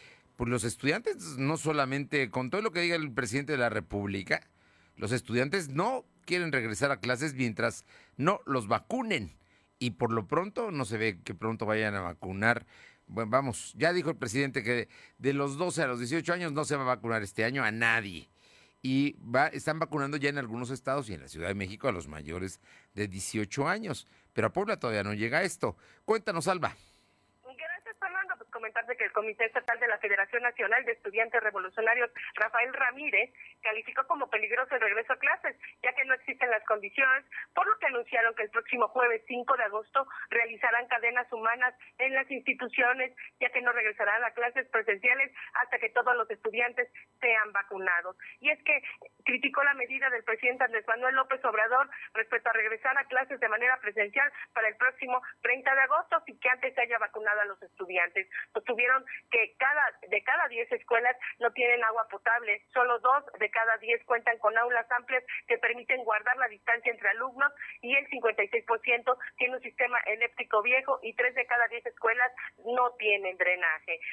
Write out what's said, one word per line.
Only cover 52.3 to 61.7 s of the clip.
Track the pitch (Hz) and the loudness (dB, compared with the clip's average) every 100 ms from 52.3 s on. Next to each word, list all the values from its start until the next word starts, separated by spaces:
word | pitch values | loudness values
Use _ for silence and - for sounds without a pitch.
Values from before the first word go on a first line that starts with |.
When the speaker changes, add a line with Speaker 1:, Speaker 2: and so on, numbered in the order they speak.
| 233 233 | 0 0
Speaker 2:
a | |
regresar | 226 220 220 262 269 | 0 0 0 0 0
a | |
clases | 269 254 262 269 | 0 -2 -2 0
de | 226 | 0
manera | 214 247 254 | 2 2 2
presencial | 214 208 208 269 285 - - | 0 -2 0 2 0 0 -8
para | - 220 | -2 -2
el | 214 | 2
próximo | 254 262 254 247 - - | 0 0 -2 -2 -2 -6
treinta | 240 254 262 | -2 0 2
de | 269 | 4
agosto, | 269 302 359 330 320 | 4 4 2 0 -2
sin | 220 | -2
que | 254 | 0
antes | 254 262 | 0 0
se | 254 | -2
haya | 240 233 | 0 0
vacunado | 208 220 214 208 | -2 -2 0 0
a | |
los | 202 196 | 0 -4
estudiantes. | 185 - 185 180 175 196 185 - - | -16 -12 -4 0 0 -2 -6 -8 -6
Sostuvieron | 220 - 226 247 262 262 - - | -6 -4 0 2 2 0 -12 -2
que | 233 220 - | 0 0 0
cada, | 269 294 262 - - | 2 2 0 -2 -4
de | 208 | -2
cada | - 311 311 | 0 0 0
diez | 226 233 | -2 -4
escuelas | 233 - 226 240 247 - - | -4 0 2 2 0 -6 -2
no | 233 | -2
tienen | 254 240 | 2 2